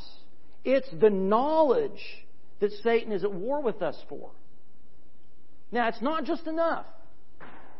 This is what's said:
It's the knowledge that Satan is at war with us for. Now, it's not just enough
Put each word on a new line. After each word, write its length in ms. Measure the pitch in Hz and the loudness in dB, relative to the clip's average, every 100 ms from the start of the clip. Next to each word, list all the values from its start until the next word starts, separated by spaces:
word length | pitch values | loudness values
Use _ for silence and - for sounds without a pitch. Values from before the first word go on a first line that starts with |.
| - - - - - - | -4 -4 -4 -4 -4 -2
It's 240 | - 269 - | 2 2 2
the 180 | 165 214 | 4 6
knowledge 1160 | 196 190 220 285 311 302 180 139 - - - - - - - | 6 4 4 4 4 6 4 2 -2 -4 -4 -4 -4 -4 0
that 120 | 202 - | 0 2
Satan 300 | 233 233 220 | 2 2 2
is 120 | 202 | 0
at 80 | 202 | 0
war 300 | 185 220 294 | 0 -2 0
with 180 | 254 - | 0 0
us 160 | 160 - - | -2 -2 -4
for. 220 | 143 - - - - - - - - - - - - - - - | -4 -6 -6 -4 -4 -4 -4 -4 -4 -4 -4 -4 -4 -4 -4 -2
Now, 180 | 233 226 | 0 2
it's 140 | 220 | 2
not 220 | 247 320 | 0 0
just 220 | 254 330 320 | 0 0 0
enough 380 | 320 330 285 - - - - - - - - - | 0 0 0 -4 -4 -4 -4 -4 -4 -4 -4 -4